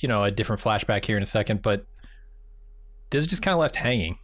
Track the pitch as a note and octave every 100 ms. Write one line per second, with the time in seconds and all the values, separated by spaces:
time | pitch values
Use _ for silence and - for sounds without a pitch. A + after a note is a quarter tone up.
0 | B2+ A2 G2+ G2+ G#2+ G#2+ A#2 G#2 - G#2
1 | - G#2+ G2 A2 G2+ G#2 - G2+ - -
2 | - - - - - - - - - -
3 | - C#3 D#3 F3+ - F3 D#3 - B2 B2
4 | E2 E2